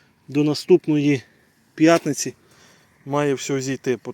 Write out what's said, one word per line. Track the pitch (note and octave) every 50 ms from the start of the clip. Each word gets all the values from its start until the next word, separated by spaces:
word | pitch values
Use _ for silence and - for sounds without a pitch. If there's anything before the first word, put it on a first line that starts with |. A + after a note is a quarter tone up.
| _ _ _ _ _ -
до | - D3 D3
наступної | D3+ C#3+ - - - F#3 E3 - - D3+ D3 C#3+ D3 - A2+ - _ _ _ _ _ _ _ _ _ _
п'ятниці | - D#3 D#3+ E3+ E3 - D#3 C3+ - - B2+ - _ _ _ _ _ - _ _ _ _ _ _ _ -
має | C#3 C#3 D3 D3 C#3+ C3+
все | B2 - - C#3 C3+
зійти, | B2+ C3+ C3+ - - C#3 B2 G#2+ - B2+